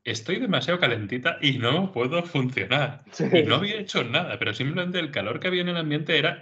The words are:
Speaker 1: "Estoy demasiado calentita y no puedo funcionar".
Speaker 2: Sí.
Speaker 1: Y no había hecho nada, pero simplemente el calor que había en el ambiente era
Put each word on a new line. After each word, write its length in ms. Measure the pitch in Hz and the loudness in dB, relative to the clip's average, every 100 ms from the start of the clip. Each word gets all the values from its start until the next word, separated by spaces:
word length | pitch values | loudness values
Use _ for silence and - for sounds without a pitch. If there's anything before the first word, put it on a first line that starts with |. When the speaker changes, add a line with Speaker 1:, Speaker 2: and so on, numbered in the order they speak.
| - | -6
Speaker 1:
"Estoy 340 | 110 - 208 | -6 -2 -2
demasiado 400 | 247 147 165 175 | 0 0 2 2
calentita 580 | 135 113 101 123 165 - | 2 2 -2 -2 -2 0
y 160 | 147 120 | 0 2
no 340 | 117 156 190 | 2 2 0
puedo 320 | 117 127 170 | 0 0 0
funcionar". 800 | 170 - 127 110 95 135 135 - - | -2 0 0 -2 0 0 0 -4 -14
Speaker 2:
Sí. 140 | - - | -4 4
Speaker 1:
Y 100 | 180 | 4
no 120 | 147 127 | 6 4
había 200 | 202 214 | 2 -4
hecho 240 | 196 175 120 | -2 -2 0
nada, 340 | 139 165 104 | 0 -2 -2
pero 140 | 110 | -2
simplemente 460 | 104 135 175 180 180 | -2 -2 -2 -2 -2
el 120 | 156 | -4
calor 300 | 123 98 151 | -4 -4 -2
que 80 | 185 | -2
había 140 | 180 | 0
en 40 | 175 | 0
el 60 | 175 | -2
ambiente 400 | 156 147 151 156 | 0 -2 2 2
era 220 | 143 - | 2 0